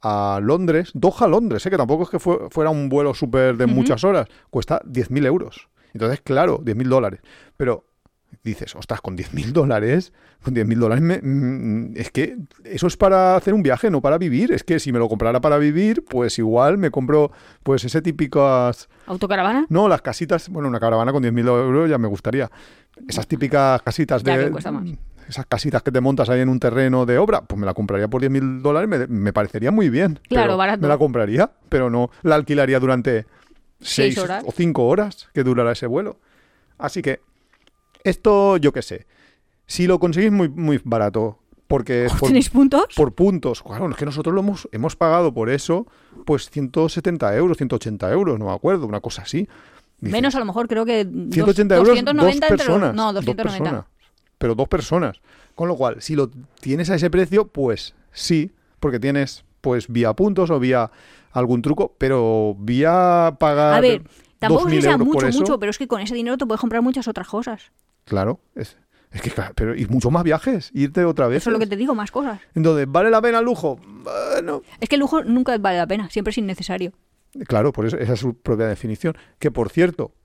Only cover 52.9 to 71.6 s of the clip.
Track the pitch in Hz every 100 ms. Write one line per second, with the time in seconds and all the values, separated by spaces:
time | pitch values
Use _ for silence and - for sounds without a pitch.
52.9 | 110 220 202 - 196 220 190 160 117 -
53.9 | _ _ _ _ - 123 113 135 151 -
54.9 | 180 147 - _ _ _ - 170 147 127
55.9 | 110 - 151 131 131 131 _ 127 151 170
56.9 | 180 170 180 180 196 214 147 131 104 -
57.9 | - _ - - 165 165 _ _ _ 147
58.9 | 120 131 143 135 - _ _ 135 123 -
59.9 | 117 113 110 202 190 170 151 127 127 113
60.9 | - - - _ 127 123 123 127 156 196
61.9 | - 131 131 113 110 107 101 104 123 156
62.9 | 180 180 175 165 139 156 147 151 151 247
63.9 | 208 160 _ _ - 220 - 359 - -
64.9 | - 247 311 - - 294 262 208 208 262
65.9 | 220 208 240 233 262 247 220 233 233 240
66.9 | 254 233 208 180 208 240 214 - _ _
67.9 | _ - 98 101 151 _ - - - _
68.9 | _ _ - - - - - 110 117 101
69.9 | 127 120 170 170 160 262 220 - 143 139
70.9 | 160 170 160 123 139 233 220